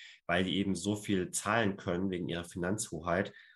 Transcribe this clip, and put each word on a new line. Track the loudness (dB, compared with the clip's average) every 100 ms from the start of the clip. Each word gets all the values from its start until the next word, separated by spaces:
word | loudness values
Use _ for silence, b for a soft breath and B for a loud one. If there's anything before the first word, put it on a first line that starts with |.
| B B 0
weil | 2
die | 4 2
eben | 2
so | 0 0 -2
viel | 2 0 0
zahlen | -2 0 2 2 0
können | -2 0 0
wegen | -2 -2
ihrer | -4
Finanzhoheit | -6 -4 -2 -2 -4 -6 0 0 0 B B